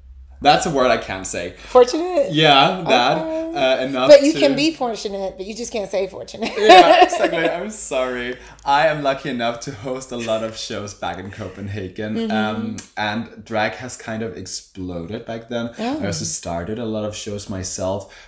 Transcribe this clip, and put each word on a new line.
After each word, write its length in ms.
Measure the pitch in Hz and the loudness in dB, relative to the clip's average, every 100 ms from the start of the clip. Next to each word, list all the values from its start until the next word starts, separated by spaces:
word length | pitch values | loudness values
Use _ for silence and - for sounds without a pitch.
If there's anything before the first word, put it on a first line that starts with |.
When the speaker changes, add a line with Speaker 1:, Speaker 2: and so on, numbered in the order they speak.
| - - - - | -20 -20 -20 0
Speaker 1:
That's 260 | 143 160 180 | 4 4 2
a 40 | |
word 180 | 139 127 | 2 2
I 100 | 117 | 2
can't 280 | - 95 92 | -2 -8 -6
say. 280 | 98 87 - - | -6 -8 -12 2
Speaker 2:
Fortunate? 600 | 254 247 311 359 349 277 | 4 6 2 -2 0 0
Speaker 1:
Yeah, 520 | 151 156 139 156 185 170 | 4 6 8 6 2 2
that, 320 | 127 127 156 | 2 4 2
Speaker 2:
Okay. 400 | 320 320 330 330 | -2 -4 -4 0
Speaker 1:
uh, 260 | 135 - 262 | 2 2 0
enough 220 | 262 262 | 0 8
Speaker 2:
But 140 | 285 | 8
you 100 | 285 | 8
Speaker 1:
to 40 | 294 | 4
Speaker 2:
can 160 | 285 | 2
be 180 | 269 311 | 2 -2
fortunate, 640 | 320 247 208 208 196 190 190 | -2 -4 -4 -6 -6 -8 -8
but 80 | 190 | -12
you 60 | |
just 180 | 214 233 | -10 -8
can't 180 | 226 190 | -6 -4
say 160 | 196 190 | -4 -4
fortunate. 460 | 120 - - 220 - | -6 -10 -2 -2 4
Speaker 1:
Yeah, 460 | 214 370 330 339 | 10 10 10 8
Speaker 2:
<laughs> 40 | 359 | 6
Speaker 1:
exactly. 320 | - 185 165 165 | 4 0 0 -2
I'm 220 | 170 208 | -2 -6
sorry. 680 | 214 - 135 127 123 120 123 - - | -8 -4 -2 -2 -4 -6 -8 -14 -8
I 220 | - 143 160 | 0 4 4
am 160 | 151 | 2
lucky 280 | 139 135 151 | -2 -2 -4
enough 280 | 123 117 117 | -2 -2 -4
to 120 | - | -8
host 400 | 104 131 127 127 | -10 -8 -8 -8
a 40 | 120 | -8
lot 280 | 113 110 | -4 -2
of 120 | 113 110 | -4 -8
shows 380 | - 107 101 | -10 -8 -10
back 240 | - 90 87 | -10 -8 -8
in 140 | 98 | -10
Copenhagen. 840 | 95 95 98 101 104 92 92 107 | -12 -12 -10 -8 -8 -8 -8 -6
Speaker 2:
Mm-hmm. 160 | 110 113 | -4 -2
Speaker 1:
Um, 460 | 107 107 110 113 104 - - | -2 -2 -4 -6 -8 -12 -6
and 480 | 107 110 117 - | -4 -4 -8 -14
drag 280 | 107 110 110 | -6 -2 -2
has 240 | - 127 - | -4 -12 -12
kind 260 | - 110 | -10 -8
of 140 | 110 90 | -8 -10
exploded 880 | 92 - - - 90 87 85 113 - | -12 -12 -14 -12 -10 -8 -8 -10 -10
back 220 | 113 - | -12 -8
then. 240 | 120 117 - | -8 -8 -6
Speaker 2:
Oh. 260 | 226 302 | -6 -4
Speaker 1:
I 40 | 262 | -4
also 180 | 82 | -4
started 540 | - - 87 85 87 110 | -6 -6 -6 -6 -6 -6
a 60 | |
lot 200 | 113 110 | -6 -4
of 120 | 107 101 | -6 -8
shows 320 | - 101 101 | -8 -10 -8
myself. 640 | 98 90 - 92 101 - - | -8 -6 -6 -4 -4 -8 -20